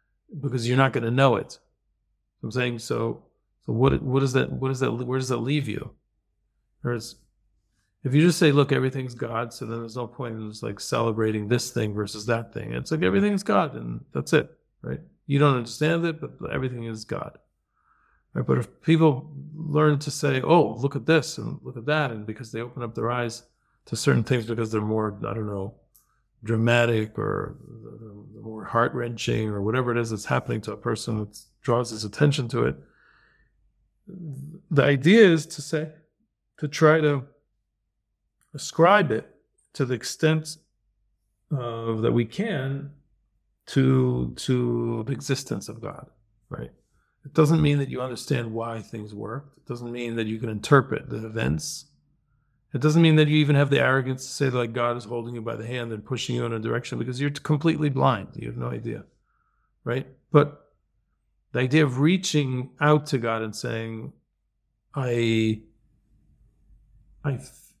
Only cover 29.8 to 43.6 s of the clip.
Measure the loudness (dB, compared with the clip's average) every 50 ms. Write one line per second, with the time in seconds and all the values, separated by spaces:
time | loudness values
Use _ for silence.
29.8 | 0 0 0 0 0 -2 -4 -6 -4 -2 -2 -2 -2 -2 -6 -6 -6 -8 -10 -8
30.8 | -4 -4 -4 -4 -4 -4 -4 -4 -4 -6 -10 -16 -20 _ _ _ -2 0 0 0
31.8 | 0 -2 -6 -8 -8 -6 0 2 4 4 4 2 -2 -4 -2 -2 0 -2 -2 -4
32.8 | -12 _ _ _ _ _ _ _ _ _ _ _ _ _ _ _ _ _ _ _
33.8 | _ _ _ _ _ -18 -16 -14 -12 -12 -12 -12 -14 -16 -16 -16 _ -2 2 4
34.8 | 4 4 4 4 6 6 8 10 10 10 8 6 2 -2 -10 -12 -10 -4 -4 -4
35.8 | -4 -4 -10 -16 _ _ _ _ _ _ _ _ _ _ _ -8 -8 -6 0 6
36.8 | 6 8 8 8 6 4 2 2 -2 -6 _ _ _ _ _ _ _ _ _ _
37.8 | _ _ _ _ _ _ _ _ _ _ _ _ _ _ -16 -12 -12 -6 2 6
38.8 | 8 8 8 8 6 4 0 -2 -4 -8 _ _ _ _ _ _ _ _ -4 -4
39.8 | -2 -2 -2 -4 -6 -8 -6 0 2 2 2 2 -2 -6 -12 -16 _ _ _ _
40.8 | _ _ _ _ _ _ _ _ _ _ _ _ _ -6 -6 -4 -4 -4 -6 -6
41.8 | -4 -4 -2 0 2 2 2 2 0 0 -2 -6 -4 -4 -4 -4 -4 -4 -6 -8
42.8 | -8 -12 -16 -18 _ _ _ _ _ _ _ _ _ _ _ _